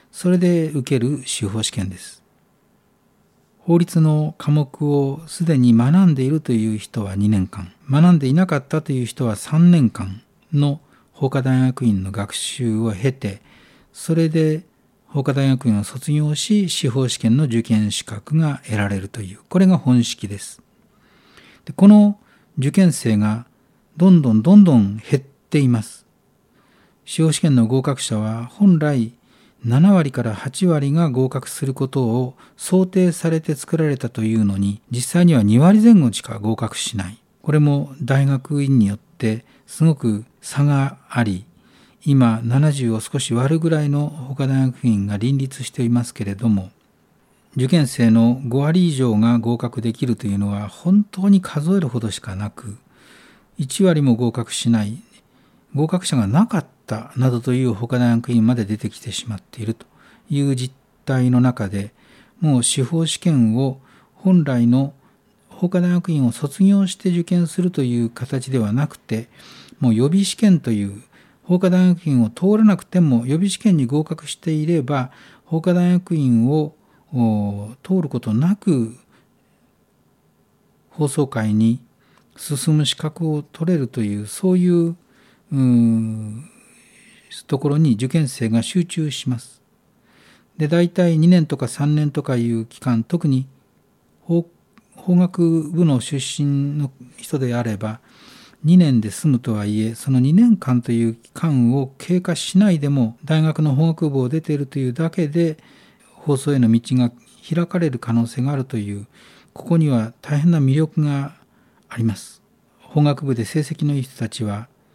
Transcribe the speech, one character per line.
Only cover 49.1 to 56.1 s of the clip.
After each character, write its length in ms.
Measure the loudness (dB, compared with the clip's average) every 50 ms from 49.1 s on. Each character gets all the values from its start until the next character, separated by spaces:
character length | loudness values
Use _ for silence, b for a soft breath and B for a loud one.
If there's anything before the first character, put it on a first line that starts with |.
| 2
が 220 | 2 2 2 2 2
合 180 | 0 -2 -4
格 240 | -4 -4 -8 -8 -6
で 120 | -6 -6
き 120 | -4 -4 -4
る 120 | -4 -4
と 100 | -4 -4
い 80 | -4 -4
う 40 | -2
の 120 | -2 -4
は 180 | -4 -6 -8 -10
本 360 | -12 -6 0 2 2 2 2
当 240 | 0 -4 -2 2 4
に 120 | 4 4
数 360 | 2 -2 -6 -4 -2 0 0
え 40 | 0
る 60 | -2
ほ 140 | -2 -4 -4
ど 100 | -6 -6
し 80 | -8 -10
か 160 | -12 -12 -10
な 160 | -8 -8 -10
く、 260 | -10 -14 -16 -16 -18 -18 _ b b b b b b b b b b b b b b
一 280 | -10 -8 -8 -2 2 2
割 180 | 2 4 2
も 140 | 2 2 2
合 160 | 2 0 -2
格 200 | -4 -4 -8 -8
し 160 | -8 -4 0 0
な 140 | 0 0
い、 180 | 0 -4 -8 -12 -16 _ _ _ _ _ b b b b b b b _ -4
合 100 | -4 -2
格 180 | -2 -2 -4 -4
者 120 | -2